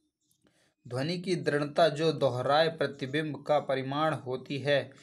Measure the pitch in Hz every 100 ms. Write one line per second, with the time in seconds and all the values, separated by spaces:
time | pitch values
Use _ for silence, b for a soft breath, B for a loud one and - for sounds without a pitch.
0 | _ _ _ _ b b b _ 123 123
1 | 151 180 185 165 139 147 147 160 160 143
2 | 160 143 135 123 131 147 160 160 143 -
3 | 127 151 156 135 - 147 139 131 131 143
4 | 156 120 123 127 - 139 135 139 120 B